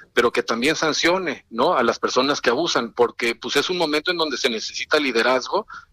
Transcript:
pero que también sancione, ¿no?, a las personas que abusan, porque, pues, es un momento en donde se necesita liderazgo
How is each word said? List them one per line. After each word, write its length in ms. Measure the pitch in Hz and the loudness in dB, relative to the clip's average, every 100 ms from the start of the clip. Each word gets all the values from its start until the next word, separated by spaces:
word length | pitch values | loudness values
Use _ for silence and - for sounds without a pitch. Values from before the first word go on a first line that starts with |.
| - | -2
pero 200 | - 120 | 2 2
que 100 | 123 | 0
también 320 | - 117 135 | -2 -2 0
sancione, 720 | 151 160 135 160 185 175 120 - | 0 0 0 2 0 -2 -8 -8
¿no?, 240 | 113 147 | 0 2
a 100 | 160 | 2
las 160 | 117 110 | 2 0
personas 400 | 117 127 135 143 | -2 0 0 0
que 100 | - | 0
abusan, 420 | 123 165 147 117 | 0 0 -2 -2
porque, 420 | - 117 - 120 113 | 0 0 2 -4 -4
pues, 180 | 123 | -2
es 160 | 147 143 | 0 0
un 80 | 180 | -2
momento 320 | 160 151 151 | -2 -2 -2
en 60 | 175 | -2
donde 200 | 156 123 | -2 -2
se 140 | 135 | -2
necesita 480 | 110 - - 131 151 | -2 -6 -10 0 0
liderazgo 680 | 143 113 120 127 120 175 220 - - | 2 2 2 2 0 -4 -4 -12 -12